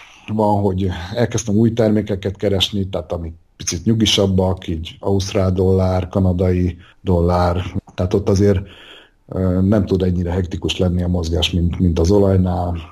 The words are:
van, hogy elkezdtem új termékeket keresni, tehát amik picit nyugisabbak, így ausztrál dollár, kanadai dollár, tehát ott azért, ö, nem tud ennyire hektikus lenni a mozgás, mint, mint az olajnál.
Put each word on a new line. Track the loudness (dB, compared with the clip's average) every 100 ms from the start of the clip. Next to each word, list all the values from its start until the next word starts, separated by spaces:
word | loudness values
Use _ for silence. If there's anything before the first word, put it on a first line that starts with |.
| -20 -20 -8
van, | 0 0 2
hogy | 0 0 -2 -4 -8 -2
elkezdtem | -2 -2 -2 2
új | 2
termékeket | 2 2 2 -2 -4 -6 -4
keresni, | -2 0 -2 -4 -4
tehát | -6 -6
amik | -8 -8 -12 _ -12
picit | -8 -4 0
nyugisabbak, | 2 2 2 2 2 0 -2 -6
így | -8 -8 -8
ausztrál | -2 -2 -2 0 0
dollár, | 2 2 2 2 0 -2
kanadai | 0 0 2 2 2 0 -4 -14 _
dollár, | -2 2 2 2 0 -2 -4 -8 -10 -4
tehát | 0
ott | 0 2
azért, | 2 4 2 -2 -14 -20 -20 -20 _ -10
ö, | -4 0 2
nem | 2 2 2
tud | 0
ennyire | 0 0 -2
hektikus | -2 -4 -6 -6 -2
lenni | 0 0
a | 0
mozgás, | -2 -2 -2 0
mint, | 0 0 2
mint | 2 2
az | 4
olajnál. | 4 4 4 2 0 -4 -6 -10